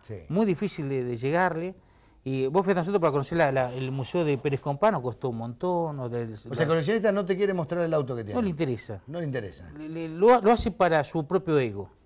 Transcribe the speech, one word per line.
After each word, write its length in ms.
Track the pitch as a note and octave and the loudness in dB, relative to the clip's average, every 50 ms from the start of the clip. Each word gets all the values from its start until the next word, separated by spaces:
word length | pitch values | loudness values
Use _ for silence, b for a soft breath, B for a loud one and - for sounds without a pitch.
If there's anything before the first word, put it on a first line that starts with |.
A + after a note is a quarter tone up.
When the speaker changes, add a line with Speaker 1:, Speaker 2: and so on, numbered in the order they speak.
| - | -16
Speaker 1:
Sí. 200 | - G#2+ F2+ D#2 - | -14 -14 -14 -10 -4
Speaker 2:
muy 160 | D3+ G3 A3+ | 0 2 2
difícil 420 | G3+ F3 - G#3 F#3+ - - D3 C#3 | 2 2 0 -2 -4 -4 -6 -6 -4
de, 160 | C3+ C3 B2 | -2 -2 -2
de 120 | B2 A#2+ | -4 -4
llegarle. 580 | A2+ A#2+ C#3 D#3 F3 F#3 F3+ E3 D#3+ E3+ F#3 F#3 b b b b b b b b b _ | -4 -2 0 0 2 2 0 0 -2 -6 -8 -10 b b b b b b b b b _
Y 240 | C3 C3+ C3 C3 C3 | -6 -2 -2 -2 0
vos 140 | D3+ F#3+ F#3 | 2 2 2
fíjate, 140 | F#3+ G3 F3+ | 4 2 2
nosotros 200 | D#3+ F#3 G3+ G3 | 2 0 2 2
para 120 | E3 D#3+ C#3 | 4 4 2
conocer 260 | C#3+ C#3 - E3+ E3+ | 2 0 0 2 4
la, 120 | D#3+ C#3 | 4 4
la, 220 | C3+ C3+ B2+ B2 B2 | 4 2 0 0 -2
el 180 | C3 C3+ C3 | -4 -4 -4
museo 360 | C3+ C3+ B2+ - - F3+ E3 | -4 -4 -4 -2 0 0 2
de 100 | D3+ C#3 | 2 0
Pérez 240 | B2 - D3 C#3 C3+ | 0 0 -2 -2 -2
Compá 300 | - D3 C#3+ C#3 G3+ A3 | -2 -4 0 2 2 2
nos 100 | G3+ C#3+ | 2 2
costó 300 | B2 B2+ A2+ - - B2+ | -2 -4 -6 -4 -4 -4
un 80 | A#2 A2+ | -4 -4
montón. 600 | A2+ A#2+ A#2+ - F3+ F3+ F3+ E3+ E3+ D#3 D3 C#3 | -6 -8 -8 -4 -2 -2 0 0 -2 -2 -4 -6
O 80 | B2+ A#2+ | -6 -6
del, 240 | A#2 A#2+ A#2 A2+ A2+ | -4 -4 -6 -6 -8
Speaker 1:
O 20 | |
sea, 160 | G#2+ - A#2 G#2+ | -12 -12 -8 -2
el 60 | G#2 | 0
Speaker 2:
la 80 | D#3+ | 2
Speaker 1:
coleccionista 440 | D3+ E3 E3 D3+ E3 A3 A3+ F#3+ A3 F#3+ | 2 2 2 2 2 0 2 2 2 2
no 120 | G3+ G3 | 2 0
te 100 | F3 F#3+ | 0 0
quiere 200 | F3 G3+ G3 F#3+ | 0 0 0 0
mostrar 280 | F3+ D#3 - E3+ F3 E3+ | -2 -2 -2 -2 -2 0
el 120 | E3 D#3+ | 2 2
auto 200 | D3+ C#3 B2 B2+ | 0 0 -2 -4
que 100 | A#2 A2 | -6 -6
tiene. 100 | G2+ - B3 | -4 -2 -2
Speaker 2:
No 40 | A3+ | -2
le 80 | F#3+ | -2
interesa. 500 | E3 C#3+ E3 C3+ A#2+ G#2+ - - G#2+ F#2 - | -2 -2 -2 -2 -2 -4 -6 -10 -12 -12 -12
Speaker 1:
No 140 | B2+ D3+ F3 | -10 -8 -6
le 40 | E3+ | -6
interesa. 460 | C#3+ C3 B2+ G#2+ F#2 - - F2+ E2 D3 | -4 -4 -4 -6 -8 -10 -14 -18 -18 -16
Speaker 2:
Le, 120 | D3 D#3 D#3 | -14 -12 -10
le, 200 | D#3+ E3 E3 D#3+ | -8 -8 -8 -8
lo, 280 | D#3+ E3+ G3 A#3 B3+ A#3+ G3 | -2 4 6 8 8 8 6
lo 100 | G#3+ A#3+ | 6 4
hace 180 | A3+ - A3+ | 4 2 0
para 320 | F3 - F#3 F3 E3 D#3 C#3 | 0 2 2 4 4 2 2
su 240 | - - E3 D3 | 0 -2 -4 -2
propio 320 | - F3+ F#3 F#3+ E3 D#3 C#3+ | 0 0 -2 0 2 2 2
ego. 300 | B2+ A2+ G2+ G2 F#2+ - - _ _ | 2 0 -2 -6 -10 -12 -16 _ _